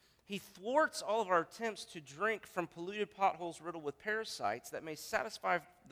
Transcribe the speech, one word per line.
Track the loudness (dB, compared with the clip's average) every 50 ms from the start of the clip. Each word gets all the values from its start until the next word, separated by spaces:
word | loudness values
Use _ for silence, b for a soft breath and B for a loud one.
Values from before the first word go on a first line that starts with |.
| b b b b b
he | -6 -6 -6
thwarts | -6 -8 -16 -8 -2 2 4 6 4 4 2 -4 -2
all | 0 2 2
of | 4 6
our | 6 6
attempts | 6 4 -2 -4 -4 -4 -2 -4 -10
to | -12 -12 -14
drink | -12 -12 -6 0 0 0 0 0 -4
from | -6 -2 -2 -2
polluted | -2 -4 -8 -6 -4 -2 -2 -2 -2
potholes | 0 4 4 4 4 2 -4 -6 -6 -6
riddled | -8 -8 -6 -4 -4
with | -6 -6 -4
parasites | -2 -2 -2 -2 -2 -4 -4 0 0 0 0 0 -4 -6
that | -8 -6 -6
may | -6 -8
satisfy | -8 -6 -2 0 0 0 0 -4 -2 2 2 2 2 2 -4 -20 _ -20 -20